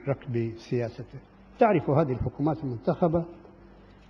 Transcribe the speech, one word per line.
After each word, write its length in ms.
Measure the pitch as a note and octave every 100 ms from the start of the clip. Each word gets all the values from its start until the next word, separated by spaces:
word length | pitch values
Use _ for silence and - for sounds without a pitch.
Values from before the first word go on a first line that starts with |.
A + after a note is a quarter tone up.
| -
ركب 460 | C3 - A#2 A2+ G#2+
سياسته. 600 | - B2 A2+ - A#2 C3+ - - - -
تعرف 300 | A#3 F3+ A#2+
هذه 220 | C#3+ D#3
الحكومات 520 | B2 B2+ - D3+ D#3
المنتخبة 600 | C#3 A#2 - D#3+ F3 E3+ E3 - - - - - - - -